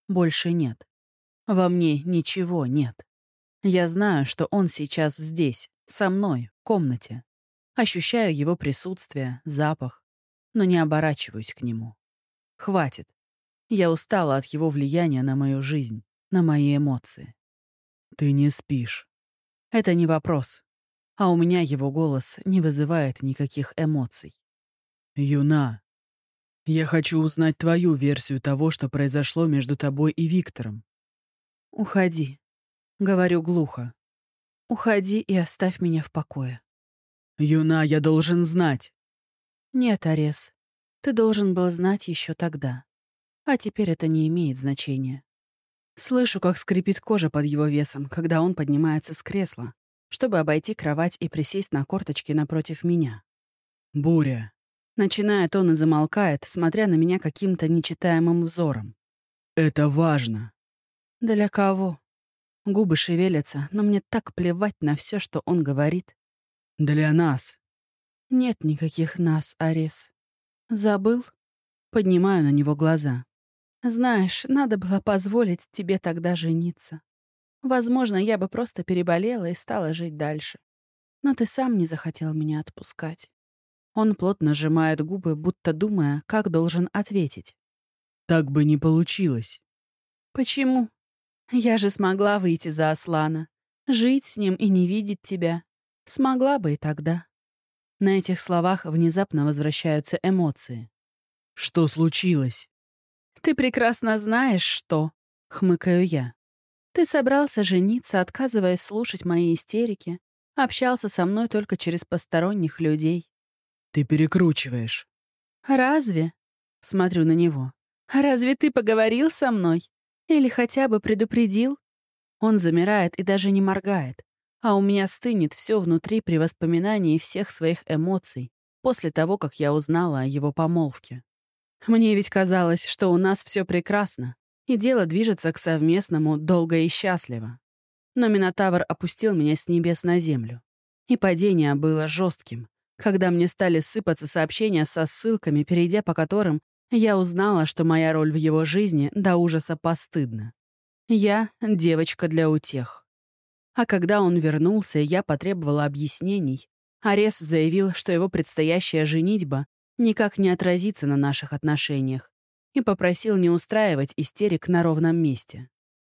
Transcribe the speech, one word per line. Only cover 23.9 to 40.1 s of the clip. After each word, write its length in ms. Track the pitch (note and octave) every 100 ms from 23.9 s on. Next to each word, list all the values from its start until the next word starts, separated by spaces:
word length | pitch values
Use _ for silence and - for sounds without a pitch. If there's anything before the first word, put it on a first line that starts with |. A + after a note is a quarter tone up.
| D3+ B2 - D#2 _ _ _ _ _ _ _ _ -
«Юна, 680 | C#3 C#3+ C#3+ D#3 C3 A2 _ _ _ _ _ _ _ _ -
я 200 | D#3+ D#3
хочу 340 | E3 D3+ E3
узнать 380 | D#3 D#3 D#3+ D3+
твою 360 | E3 E3+ F3
версию 480 | D3 C#3 C#3+ - C3+
того, 300 | C#3+ C#3 D#3
что 180 | - C3
произошло 580 | C#3+ C#3+ C#3+ C3+ E3 E3
между 280 | C#3+ B2+ C#3+
тобой 360 | C#3+ C#3 D#3
и 140 | - E3
Виктором». 560 | F3+ - - A#2 G#2+ _ _ _ _ _ _ _ _ _
«Уходи», 680 | - G3+ G3 F#3 E3 C#3+ C#3 _ _ _ _ _ _
говорю 420 | G3 F#3 F3+ F3
глухо. 520 | D#3+ F3 D3+ - A#2+ - _ _ _ _ _ _ _
«Уходи 540 | A#3 A3+ G#3 F#3+ G#3+
и 140 | - F#3+
оставь 440 | E3+ - F#3 -
меня 240 | F3 D#3+
в 80 | D3+
покое». 500 | D#3+ - C#3 B2+ B2 _ _ _ _ _ _ _ -
«Юна, 460 | D3+ D#3 D#3 D#3+
я 180 | D#3 D3+
должен 420 | D3+ D#3 D#3+ F3
знать». 500 | E3+ F3 E3 C3 - _ _ _ _ _ _ _ _
«Нет, 340 | B3+ B3 G3+
Арес, 480 | E3